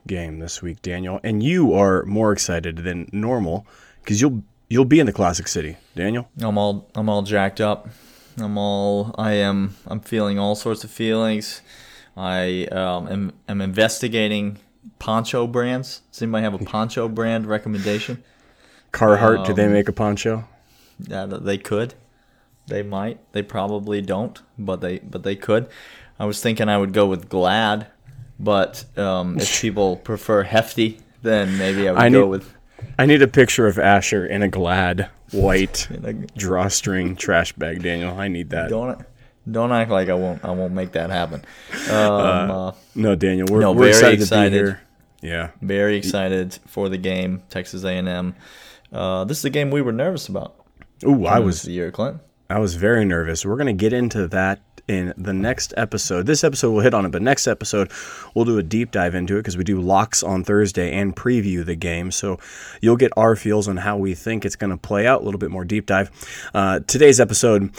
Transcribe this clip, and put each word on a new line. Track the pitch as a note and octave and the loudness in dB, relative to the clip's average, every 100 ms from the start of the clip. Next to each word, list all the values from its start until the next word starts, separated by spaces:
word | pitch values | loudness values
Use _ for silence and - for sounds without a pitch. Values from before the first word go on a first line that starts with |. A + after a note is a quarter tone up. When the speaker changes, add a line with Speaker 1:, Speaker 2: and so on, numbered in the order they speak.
| - | -10
Speaker 1:
game | F2+ E2 D#2+ | -8 -8 -10
this | E2 - | -12 -10
week, | F2 D#2+ | -10 -10
Daniel. | F#2 F2 F#2 F#2+ | -8 -8 -6 -6
And | A#2 G#2+ | -2 0
you | B2+ F3+ C3+ | 0 2 4
are | F2 G2 F#2 - | 4 4 2 0
more | G#2 A2 | 0 2
excited | G2 - E2+ E2+ E2 | 0 -2 -4 -6 -6
than | E2+ F2 E2 | -6 -8 -8
normal | G2+ A2 B2+ F2 F#2+ - _ - _ - | -6 -2 -2 -2 -4 -8 _ -20 _ -4
'cause | G#2 | 0
you'll, | C#3+ A#2 - _ - | 2 0 -8 _ -2
you'll | A#2 C3 | 2 6
be | D#3 | 6
in | B2+ | 4
the | |
Classic | G2 F2+ E2+ F2 | 2 0 -2 -4
City, | F2 D2+ E2 _ - | -6 -6 -10 _ -6
Daniel. | F#2+ A#2+ A#2+ C#3+ | -4 -4 -6 -8
Speaker 2:
I'm | A2+ G#2 | -4 0
all, | G#2 G2+ - G#2+ | 0 -2 -8 -6
I'm | G#2+ | -2
all | G#2 | -2
jacked | G2 G#2 G2 - | 0 0 0 0
up. | G#2 G#2 - - - - _ - | -2 -2 -8 -20 -20 -20 _ -10
I'm | G#2 G#2 | -6 -4
all, | G2+ G2+ G2+ G2+ G#2+ - | -2 -2 0 -2 -2 -4
I | A2 | 0
am, | G#2 G2 G2 F#2+ - - | 0 2 0 -2 -6 -10
I'm | G#2+ | -10
feeling | - A2+ G#2 G2+ | -4 -2 0 0
all | G2+ G#2+ | -2 -2
sorts | A#2 G#2+ | -4 -6
of | A2 | -8
feelings. | - A2+ A2 A2 G#2+ G#2+ - - - - - - - | -6 -2 0 0 -2 -6 -12 -18 -20 -20 -20 -20 -10
I, | F#2 F#2 F2+ F#2 - | -4 -2 -2 -4 -4
um, | F#2 F#2 F2+ F2+ | -4 -4 -4 -6
am, | G2 G2 - - | -6 -6 -8 -8
am | G2+ | -6
investigating | G2 F#2+ A2 - B2 A2+ G#2+ G#2 G2+ G2+ _ _ - - | -2 0 0 0 -4 -2 0 -2 -4 -8 _ _ -20 -12
poncho | - A2 A2+ B2+ A#2+ | -4 -2 -2 -2 -2
brands. | A#2+ B2 B2+ C3 - _ | -2 -2 -4 -8 -14 _
Does | - | -8
anybody | A2+ A2 | -4 -2
have | A2 | -2
a | G2 | -4
poncho | G2+ A2 A2+ B2 A2+ | -6 -4 -4 -4 -4
brand | A2 A2+ A2+ G#2+ | -2 -2 -2 -2
recommendation? | G#2+ A2 G#2 G2+ G#2 - A#2+ - _ _ _ _ _ _ | -4 -4 -4 -2 -4 -4 -10 -14 _ _ _ _ _ _
Speaker 1:
Carhartt, | - A2 G#2 A2 A2+ F#2+ | 2 4 6 6 4 2
do | |
they | G2+ G#2 | 2 4
Speaker 2:
Um, | |
Speaker 1:
make | G2+ G2+ | 4 2
a | |
poncho? | F#2 G#2+ G#2 A2+ A2+ A2+ _ _ _ _ - | 0 -2 -2 -4 -6 -8 _ _ _ _ -18
Speaker 2:
Yeah, | - G2 G2 | -12 -10 -10
th-, | G2 | -8
they | G2 G2 | -4 -4
could. | - G#2 A#2+ - _ _ _ _ _ _ - | -2 -4 -4 -8 _ _ _ _ _ _ -10
They | G2+ | -8
might. | G2+ G2 G#2+ A#2 _ | -6 -6 -6 -10 _
They | G#2 | -8
probably | G2+ G#2+ G2+ G#2 G#2 G#2 | -6 -4 -4 -4 -4 -4
don't, | F#2+ F#2+ A#2+ - _ - | -4 -4 -6 -10 _ -10
but | G2 F#2 | -8 -6
they, | F2+ F#2 | -6 -8
but | - F#2 | -10 -10
they | G2 G2+ | -8 -6
could. | - A2 B2 - - - - - | 0 0 -2 -12 -20 -20 -20 -8
I | G#2 | -6
was | G#2 | -4
thinking | A#2 A2 G#2+ | -4 -2 0
I | G2+ | 0
would | G2 | 2
go | G2+ G2 | 2 2
with | F#2 - | 2 -4
Glad, | F#2+ F2+ G#2 A2 G#2+ G#2+ _ - - - - | 0 2 2 2 -2 -6 _ -20 -20 -20 -6
but, | G#2 G2+ - - - - | 0 2 0 -4 -12 -6
um, | G2 F#2 F2+ F2 | -2 -2 -2 -4
if | G2 - | -2 -2
Speaker 1:
<laughs> | |
Speaker 2:
people | A2+ G2+ G2 F2+ | -2 0 0 0
prefer | - G#2+ - G#2+ | -6 -6 0 2
Hefty, | F#2+ A2+ A2+ - A2+ A2 - _ | 2 2 0 0 -2 -2 -18 _
then | A2+ A2 F#2+ F#2+ | 0 2 2 0
maybe | F#2+ F#2+ G2 | 0 0 2
I | |
would | F2+ | 4
Speaker 1:
I | A#2+ | 6
Speaker 2:
go | C3 | 6
Speaker 1:
need, | G2 | 4
Speaker 2:
with | F#2+ - - _ - - - | 0 -6 -20 _ -18 -6 2
Speaker 1:
I | C3 | 6
need | D3 | 8
a | C3+ | 6
picture | C#3 B2 - A2 | 6 4 4 2
of | F#2 | 4
Asher | F#2+ G2+ - G#2 F2+ | 6 4 4 -2 -2
in | G2 | 0
a | G2+ | 0
Glad | F#2+ F2 F#2 F2+ F2+ G2 - - | 0 0 2 2 0 -4 -10 -6
white | G2 F#2+ F#2+ F#2+ - - | 0 4 4 2 -2 -8
Speaker 2:
<laughs> | |
In | E2+ - | -10 -10
a | G#2+ G2 - | -10 -10 -8
Speaker 1:
drawstring | F#2+ F#2 G2 - G#2+ F#2 F2+ F#2 | -2 0 0 -2 -2 -2 -2 -4
trash | - E2+ E2+ | 2 2 2
bag, | - D#2+ E2+ | -2 -6 -4
Daniel. | F2 E2+ F2 F#2 | -4 -4 -4 -4
I | G2 | -6
need | F2 E2+ | -6 -6
that. | E2+ E2 | -6 -4
Speaker 2:
Don't, | A2+ B2 B2 - - - _ - | -4 -4 -8 -14 -20 -20 _ -8
don't | A2+ A#2+ | -2 0
act | A#2+ A2+ | 0 2
like | G2 F#2 | 0 2
I | F2+ | 0
won't, | F#2 E2 | -2 -4
I | - | -6
won't | F2+ F#2 | -4 -4
make | F#2 F#2 | -4 -4
that | E2 E2+ | -4 -4
happen. | F#2 E2+ E2 - - - - - | -4 -4 -8 -14 -20 -14 -10 -2
Um, | G#2+ | 2
Speaker 1:
Uh, | G#2 G2+ F#2+ F2+ F#2 F#2+ F#2 | 2 4 2 2 0 -4 -6
Speaker 2:
uh, | - _ - | -10 _ -2
Speaker 1:
no, | G#2+ F#2 | 2 2
Daniel, | F#2+ F#2 F#2 | 2 2 2
we're, | G#2+ | 4
Speaker 2:
no, | G#2 | 6
Speaker 1:
we're | F2+ | 8
Speaker 2:
very | G2+ | 8
Speaker 1:
excited | G#2+ A#2+ G#2 | 10 8 6
Speaker 2:
excited. | G2 G#2+ G2+ | 4 4 4
Speaker 1:
to | |
be | G2+ | 4
here. | G2+ F#2+ - _ _ _ | 2 -2 -12 _ _ _
Yeah. | E2 E2+ D#2+ - | -8 -6 -6 -8
Speaker 2:
Very | F#2+ G2 G#2 G2+ | -4 0 2 0
excited | G2 G2+ F#2+ F#2+ F#2 - - | -2 -2 -2 -2 -4 -8 -12
for | - G2 | -6 -4
the | F#2 | -4
game, | F#2 F#2 F#2 F#2 - | -4 -2 -2 -6 -8
Texas | F#2+ F2+ F#2 F#2+ | -12 -10 -8 -6
A | |
and | F#2 F#2 | -4 -4
M. | F2+ F2+ - - - - - _ | -4 -6 -8 -16 -20 -20 -20 _
Uh, | - F#2 F#2 | -6 -4 -2
this | G2 D#3 | -4 -4
is | |
the | C#3+ | -4
game | D3 C#3+ | -2 -2
we | C#3+ | 0
were | B2 | -2
nervous | A2+ D#3+ E3+ - | -2 -2 -4 -8
about | F#2+ - - _ _ - _ B2+ | -10 -10 -16 _ _ -20 _ 2
Speaker 1:
Ooh, | C#3 F2 | 2 4
I | A2 | 4
Speaker 2:
coming | G2+ | 2
Speaker 1:
was | D#2+ | 0
Speaker 2:
into | - | -4
the | |
year, | F2 E2+ | -6 -6
Clint. | - A#2+ D#3+ - _ - | -4 -6 -8 -16 _ -6
Speaker 1:
I | G2+ | -2
was | G#2 E2+ | 0 2
very | G2+ A#2 G2+ | 2 4 4
nervous. | E2+ E2 E2 G2 | 2 -2 -4 -4
We're | A#2+ | -2
gonna | C#3+ | 0
get | F#2+ A2 | 2 2
into | B2 A#2+ A2 F2 | 2 0 -2 -2
that | F#2+ F#2+ G2 _ - - | 0 0 -2 _ -14 -4
in | F#2+ F2+ - | -2 -2 -6
the | F#2+ | -4
next | F#2+ A2 B2+ - - | -2 -2 -4 -6 -4
episode. | G#2+ G#2 - F2+ G2+ | -4 -4 -4 -2 0
This | D3+ | 2
episode | D#3+ C3+ A#2+ | 2 2 2
we'll | G#2+ | 4
hit | B2 | 4
on | A#2 F#2+ | 4 2
it, | |
but | F2 | 0
next | A#2 C3+ B2+ | 0 2 0
episode | A2 G#2+ G#2 F#2+ - - - - | -2 -2 -2 -2 -6 -16 -16 -6
we'll | - | 0
do | A#2 A2 | 2 2
a | |
deep | D#2+ A2 A#2+ | 0 -2 -2
dive | G2+ F2 F2+ | -2 -2 -2
into | F2+ G2 | -2 -2
it | A2 | -2
'cause | F2 | -4
we | |
do | F#2 F#2+ | -2 0
locks | F2+ F#2+ G#2+ - | 2 2 2 -2
on | F2 F#2+ | -2 -2
Thursday | F#2 G#2 G2+ F#2 F2 | 2 2 2 0 -2
and | F#2 G2+ F#2 | -2 -2 -2
preview | B2 B2 G2+ F2 E2+ | 0 0 0 -2 -4
the | E2 | -6
game. | F2 E2+ F2+ | -4 -4 -6
So | - G#2 F2+ - - - - | -6 -6 -6 -10 -20 -18 0
you'll | A2+ A#2+ | 4 4
get | B2 - | 4 4
our | A2+ A2 | 2 2
feels | A2 G#2 G2+ | 0 0 0
on | F#2 | -4
how | G#2 G#2 | -4 -2
we | G2 F2 | -4 -4
think | A2+ A2+ | -6 -6
it's | G2+ - | -6 -6
gonna | G#2 F2+ | -6 -6
play | - G2+ A2+ | -2 0 2
out, | C3+ | 2
a | |
little | - G2 | 0 -4
bit | F2 | -6
more | F#2+ | -6
deep | F2+ G#2+ G2+ | -4 -4 0
dive. | F#2+ G2 - - - - | 0 0 -6 -18 -16 -6
Uh, | G2 G2 F#2+ - | 0 0 0 0
today's | B2+ D3 B2 | 6 8 8
episode | A2+ G#2+ A#2+ G#2 G2 | 4 4 4 4 2